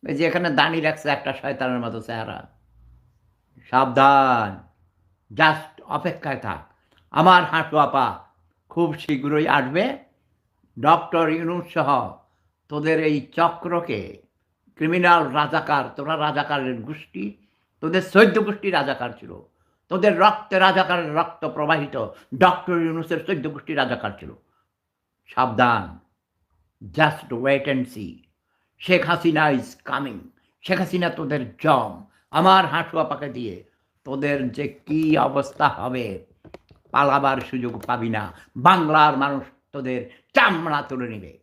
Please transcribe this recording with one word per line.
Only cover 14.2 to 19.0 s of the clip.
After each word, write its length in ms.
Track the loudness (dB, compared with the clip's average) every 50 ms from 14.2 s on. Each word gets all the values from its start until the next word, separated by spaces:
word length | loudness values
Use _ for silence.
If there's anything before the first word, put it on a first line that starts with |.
| _ _ _ _ _ _ _ _ _ _ _
ক্রিমিনাল 580 | -4 -2 0 0 2 4 6 6 4 4 0 0
রাজাকার, 520 | 0 -2 0 0 -2 0 0 0 0 0 -4 -8
তোরা 200 | -10 -6 -4 -4
রাজাকারের 680 | -2 -2 -2 -2 -2 -4 -2 -2 -4 -2 -4 -6 -8 -8
গোষ্ঠী, 500 | -12 -12 -14 -16 _ _ -10 -10 -10 -10 _ _ _ _ _ _ _ _ _
তোদের 300 | -6 -2 -2 -2 -2 2
চোদ্দ 280 | 6 6 6 6 4 0
গোষ্ঠী 320 | 0 -2 -4 -6 -6 -2
রাজাকার 400 | -2 -2 -2 -2 -4 -6